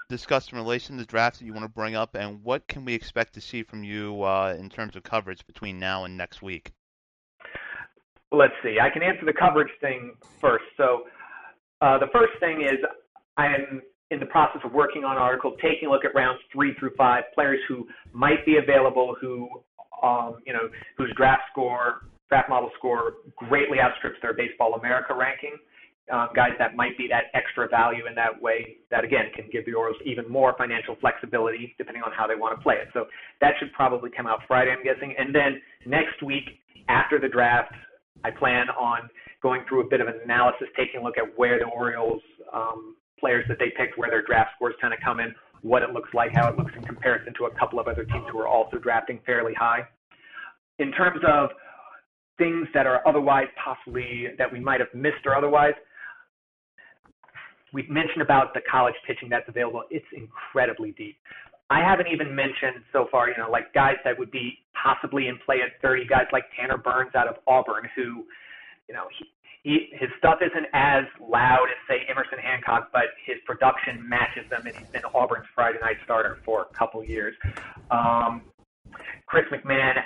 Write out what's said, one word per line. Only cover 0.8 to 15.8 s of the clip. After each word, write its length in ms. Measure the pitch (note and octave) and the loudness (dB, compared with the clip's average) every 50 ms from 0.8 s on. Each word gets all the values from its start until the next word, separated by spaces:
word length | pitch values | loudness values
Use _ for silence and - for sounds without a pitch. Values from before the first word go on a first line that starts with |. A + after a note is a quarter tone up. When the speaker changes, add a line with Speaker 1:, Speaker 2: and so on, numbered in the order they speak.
| - - C#3 | -6 -10 -12
Speaker 1:
to 60 | B2 A2+ | -12 -10
the 40 | |
draft 320 | - A2+ A2+ A#2 A#2+ - - | -4 0 0 0 0 -2 -4
that 60 | B2 | -14
you 80 | A2 G#2+ | -14 -12
want 100 | G#2+ A2 | -10 -12
to 80 | A2 | -10
bring 240 | A2+ A2 G#2+ A2 A2 | -8 -6 -6 -4 -4
up, 200 | A2 A2+ - - | -4 -6 -6 -6
and 280 | G2+ G#2 G#2 G#2 G#2 G#2 | -8 -8 -8 -10 -10 -6
what 240 | A#2+ C3 D3 - | -4 -4 -4 -6
can 160 | - - C#3+ C3 | -10 -14 -10 -8
we 100 | B2 A#2 | -6 -6
expect 420 | A2 - - - A#2 A#2 - - | -6 -6 -6 -4 -4 -4 -4 -6
to 60 | G#2 | -20
see 220 | - - - A#2 A2 | -16 -12 -10 -10 -10
from 220 | - A2+ G#2+ G#2 | -10 -12 -14 -12
you, 360 | G2+ G#2 G#2+ G#2 G#2 G#2 G2+ G2 | -10 -8 -8 -8 -8 -6 -4 -2
uh, 300 | F#2+ F#2+ F#2+ F#2+ F#2+ F2+ D#2+ | 0 0 0 0 -2 -4 -6
in 80 | F#2+ | -12
terms 300 | F#2+ - - A2 G#2 - | -14 -12 -12 -12 -12 -12
of 60 | F#2+ - | -16 -10
coverage 440 | - A#2 A2 F#2+ F#2+ F#2+ - - | -6 -4 -4 -4 -6 -12 -14 -16
between 320 | _ - - A2 G2+ F#2 F2+ | _ -20 -14 -12 -12 -10 -6
now 240 | F#2 F#2+ F#2+ F#2+ F#2 | -6 -4 -4 -4 -6
and 140 | F#2 F#2 | -8 -10
next 240 | F2+ F2 - - - | -10 -10 -12 -12 -14
week? 300 | G2 F#2+ F2+ D#2 - - - _ _ _ _ _ _ _ _ _ _ _ _ _ - - - - - - - - - - _ _ _ _ _ _ _ - D3 | -14 -12 -12 -12 -14 -18 -20 _ _ _ _ _ _ _ _ _ _ _ _ _ -20 -18 -16 -16 -14 -14 -14 -16 -16 -20 _ _ _ _ _ _ _ 0 4
Speaker 2:
Let's 220 | D3 C#3 B2+ - - | 6 6 6 4 0
see. 160 | - A#2 G#2+ A2+ | -6 -2 2 2
I 80 | A#2+ C#3 | 2 2
can 120 | - D#3+ | 2 0
answer 220 | E3+ F#3 F#3 - E3 | -2 -2 -2 -2 -2
the 80 | D#3 | -2
coverage 400 | D3+ - F3 F3+ D3+ D3+ D3 - - - | 0 4 4 4 4 4 0 0 -4 -8
thing 360 | D3 C#3 C3 B2+ B2 B2 A2+ _ _ - _ - | -6 -6 -6 -6 -10 -16 -18 _ _ -20 _ 0
first. 240 | - C3+ A#2 A2+ - - - | 2 2 2 2 0 -4 -2
So, 280 | - C#3 B2+ B2 A#2+ B2 - - - - - - - - - - _ _ _ _ - | 2 2 2 2 0 -2 -8 -18 -20 -20 -20 -18 -20 -20 -20 -20 _ _ _ _ 2
uh, 200 | D3+ C3+ C3+ C3+ | 4 4 4 4
the 80 | C#3 C#3 | 2 4
first 220 | - A#3+ A3+ A3 - - | 4 4 4 4 2 0
thing 220 | F3+ E3 D#3+ D#3 D3 | -2 -2 0 0 0
is 140 | C#3 C3+ C3+ C3+ - - - _ _ _ - _ _ - | 0 0 0 -2 -4 -6 -8 _ _ _ -20 _ _ -2
I 80 | D3+ D3 | 0 0
am 360 | C#3+ C#3+ C#3 C#3 C3+ C3+ C3 - - _ _ _ - | 2 2 0 -2 -4 -10 -12 -14 -16 _ _ _ -10
in 80 | D#3 C#3 | -8 -8
the 60 | C#3 | -6
process 340 | - - E3 D3+ D3+ - D3 - | 0 4 4 4 4 2 -4 -8
of 80 | A#2+ A#2+ | -2 2
working 320 | D3 D3 C#3+ - D3+ C#3 | 2 2 2 0 -4 -4
on 100 | C3+ C3+ | -2 0
an 60 | C3 | 2
article, 340 | B2+ B2+ B2+ B2+ - B2+ B2 - | 2 2 2 0 -2 -4 -4 -2
taking 260 | - D#3+ D#3 - | 0 0 0 0